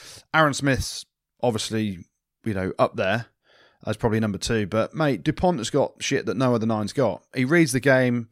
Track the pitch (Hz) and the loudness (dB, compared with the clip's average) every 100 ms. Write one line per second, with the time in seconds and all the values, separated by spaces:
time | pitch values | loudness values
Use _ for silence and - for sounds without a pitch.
0 | - - _ 156 151 127 139 127 - - | -20 -20 _ 2 2 2 0 0 -2 -10
1 | - _ _ _ 120 107 - 110 107 87 | -16 _ _ _ -2 -2 -4 -2 -4 -6
2 | - _ _ _ 113 95 92 - 123 107 | -14 _ _ _ -6 -2 -4 0 0 0
3 | 95 113 - _ _ _ _ _ - 107 | -2 -2 -4 _ _ _ _ _ -8 -2
4 | 117 110 110 92 - 113 95 107 101 - | 0 0 -2 -4 -2 -2 0 -2 -2 -2
5 | 151 104 156 143 180 160 110 143 113 - | -2 0 -2 0 0 0 -2 0 -2 -4
6 | - 139 104 98 131 120 113 110 104 - | -4 -2 -2 0 0 2 0 -2 -2 0
7 | 113 - - - 127 170 151 123 143 131 | 0 -2 -8 -4 2 4 4 2 4 4
8 | 127 120 113 | 4 0 -4